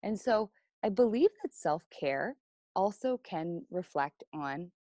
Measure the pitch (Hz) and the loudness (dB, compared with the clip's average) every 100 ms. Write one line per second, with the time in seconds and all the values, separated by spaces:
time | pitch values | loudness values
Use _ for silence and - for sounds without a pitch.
0 | - 214 - 220 214 _ _ _ 214 196 | -4 -4 2 2 0 _ _ _ -4 4
1 | 240 226 359 - - - 170 151 - - | 4 6 4 2 -12 -4 -2 -2 -4 -6
2 | 147 135 170 277 _ _ _ - 196 208 | -2 0 -2 -6 _ _ _ 0 0 0
3 | 254 247 - 170 165 170 - 180 180 151 | -4 -4 -4 -6 -4 -6 -6 -6 -4 -4
4 | 143 _ - 156 143 139 175 _ | -4 _ -16 -8 -6 -8 -10 _